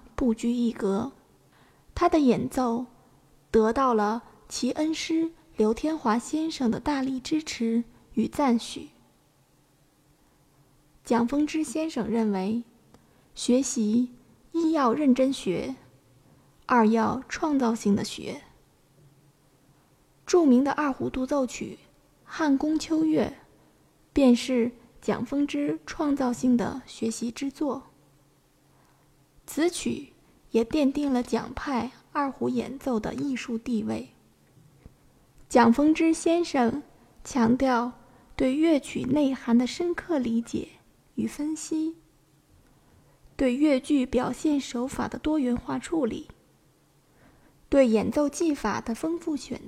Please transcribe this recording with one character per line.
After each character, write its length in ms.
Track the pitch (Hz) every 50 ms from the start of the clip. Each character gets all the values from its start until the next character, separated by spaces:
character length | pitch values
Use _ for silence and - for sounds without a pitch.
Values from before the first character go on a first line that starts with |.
| - - _
不 180 | - 277 240 226
拘 180 | - - 233
一 220 | 240 247 240 226 220
格。 400 | - - 196 196 196 - 277 - - _ _ _ _ _ _ _ _ _ _ _ _ _ - -
他 140 | - 349 349
的 100 | 349 320
演 300 | 285 247 220 - 247 262
奏 380 | - 262 254 233 233 240 254 - - - _ _ _ _ _ _ _ _ _ _
得 220 | - 220 214 220
到 220 | 226 - 269 254 233
了 300 | 214 208 208 226 240 - - - - - -
其 220 | - - - 247
恩 220 | - - 311 320 320
师 380 | - - - 320 320 330 330 - - _ _ -
刘 180 | - 214 214 226
天 240 | - - 302 320
华 220 | 302 - 233 208 240
先 320 | - - - 311 320 320
生 180 | 311 - 262 220
的 100 | 240 262
大 220 | - 302 294 269
力 180 | 262 269 262 254
支 220 | - - 320 311
持 420 | 311 - - - 233 226 226 240 240 - - - _ - -
与 140 | - 226
赞 320 | - - - 294 262 233 226
许。 300 | - - - 269 - - _ _ _ _ _ _ _ _ _ _ _ _ _ _ _ _ _ _ _ _ _ _ _ _ _ _ _ _ _ _ _ _ _ _ _ _ _ _ _ _ _ _ -
蒋 240 | - 240 233 240
风 200 | 233 285 294 302
之 160 | 294 - 311 311
先 260 | 294 226 311 320 320
生 180 | - - 214
认 240 | 214 220 233 226 214
为， 320 | 196 185 185 196 220 240 233 - _ _ _ _ - - _ _ _ _ _ _ -
学 260 | - - - 247 262
习 520 | 277 - - 233 214 208 220 240 254 - - - - _ _ _ _ _
一 200 | - 330 339 320
要 220 | 320 302 269 233 226
认 220 | 302 302 269 247
真 180 | 254 262 269 269
学， 420 | - - - 170 160 - - 262 - - - _ _ _ _ _ _ _ _ _ _ _ _ _ _ _
二 200 | - 254 240 220
要 360 | 214 226 226 220 220 226 254 262
创 300 | - - - 339 311 294
造 160 | 269 247 226 233
性 220 | 220 - 202 202
的 80 | 233 214
学。 380 | - - - - - 247 285 - - _ _ _ _ _ _ _ _ _ _ - _ _ _ _ _ _ _ _ _ _ _ _ _ _ _ _ _ _ _ _ _ _ _ _
著 180 | - - 359 330
名 180 | 277 240 247 277
的 80 | 277 269
二 180 | - 302 285
胡 180 | 262 - - -
独 160 | - 262 254
奏 220 | 262 294 285 262
曲 320 | 240 - - - - - - - _ _ _ _ _ _ _ _
《汉 320 | - - - 320 294 277
宫 220 | 269 302 302 320
秋 260 | 302 - - 320 311 320
月》 300 | 311 311 294 - - - - - _ _ _ _ _ _ _ _ _ _ _ _ _ -
便 220 | 294 269 247 240
是 360 | 233 - - 262 240 226 240 - - - - _ -
蒋 240 | - - - - 240
风 220 | - 277 285 285
之 320 | 294 - 285 285 294 320 320 -
创 280 | - - - 320 294 277
造 160 | 285 269 247
性 240 | 240 - - 254 247
的 280 | 233 196 - - 262 -
学 240 | - - - 233 226
习 220 | 214 - 233 233
之 180 | 233 - 277 277
作， 320 | - - 311 277 226 269 - - _ _ _ _ _ _ _ _ _ _ _ _ _ _ _ _ _ _ _ _ _ _ _ _ _ _ _ _ _ _ _
此 200 | - - 277 320 349
曲 420 | 359 - - 240 233 - 285 - _ _ _ _ _ _ _ _
也 120 | - 226 226
奠 280 | 226 - 311 285 269
定 200 | 269 294 294 277
了 120 | 254 247 247
蒋 280 | - - 226 - - 262
派 340 | - - 294 269 226 226 254 - - _ _
二 180 | - 302 285 269
胡 180 | 254 - 240
演 300 | 247 254 240 - - 262
奏 220 | 277 - 269 240 214
的 160 | 214 - -
艺 200 | - 277 285 262
术 220 | 226 - - 233
地 260 | 226 - 254 240 214 220
位。 260 | 214 220 240 254 - _ _ _ _ _ _ _ _ _ _ - _ _ _ - - _ _ _ _ _ _ _ _ _ - -
蒋 240 | - - 247 233 233
风 220 | 233 - 294 311 311
之 200 | - 330 330 320
先 300 | - - 339 330 349 339
生 400 | - - 269 240 226 233 294 - - - _ _ _ _ - -
强 320 | - - 269 226 226 247
调 380 | 262 269 262 247 233 240 247 240 - - - - - _ - -
对 180 | - 262 262 262
乐 240 | 302 320 339 320
曲 260 | 269 - - - - 247
内 300 | 254 269 302 294 269 262
涵 240 | - - - 233
的 80 | 240 254
深 300 | 247 - - 349 349 349
刻 240 | - - - 349 277
理 220 | 247 233 233 233
解 260 | 233 - - - - - - - _ _ _ _ _ _ _
与 100 | - 214
分 300 | 226 - - 294 311 311
析， 400 | 302 - - 320 311 320 330 330 - _ _ _ _ _ _ _ _ _ _ _ _ _ _ _ _ _ _ _ _ _ _ _ _ - - _
对 180 | - 277 254 240
乐 240 | 277 302 311 277 254
句 260 | - - 294 277 254
表 240 | 254 - 247 247 -
现 300 | 254 - - 311 294 277
手 260 | - - - 240 240
法 220 | 277 - - -
的 100 | 214 -
多 220 | 247 - 302 311 311
元 160 | 254 247 240
化 240 | 240 - - 262 262
处 260 | - - 349 330 269
理， 220 | 220 - - - - - _ _ _ _ _ _ _ _ _ _ _ _ _ _ _ _ _ - - _ _ _ _ _ _ _ -
对 180 | - 277 262
演 240 | 233 220 214 - 202
奏 160 | 240 294 294
技 260 | 285 - - 349 320 285
法 280 | - - 208 196 220
的 120 | - - 226
丰 240 | - - 320 339
富 200 | 339 - 330 302
选 240 | 262 - - 254 - -